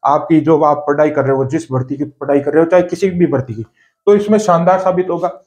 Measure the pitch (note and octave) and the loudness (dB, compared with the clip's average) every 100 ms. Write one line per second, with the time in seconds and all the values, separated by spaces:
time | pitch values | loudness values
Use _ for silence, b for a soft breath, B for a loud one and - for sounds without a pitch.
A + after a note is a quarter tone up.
0 | - D3 - D#3+ C#3 D#3 D3+ D3 - D3 | 0 -2 2 0 2 2 2 0 -2 0
1 | D3+ D3 C3 C3+ C3 D#3+ - C3 B2+ C#3 | 0 0 0 0 -2 -4 -4 -6 -6 -6
2 | C#3 _ C#3 C#3+ C#3 D3+ E3 F3+ F3 F3 | -8 _ -2 -2 0 0 2 2 0 -2
3 | G3 F3 E3 C3+ A#2+ A2 A2 _ _ _ | -4 0 0 0 -4 -10 -12 _ _ _
4 | - G#3 G#3 G#3+ G#3 E3+ F3 F#3 F#3 F3+ | 2 2 2 0 2 2 2 2 0 -2
5 | F#3 E3+ F3 - | -2 -4 -6 -8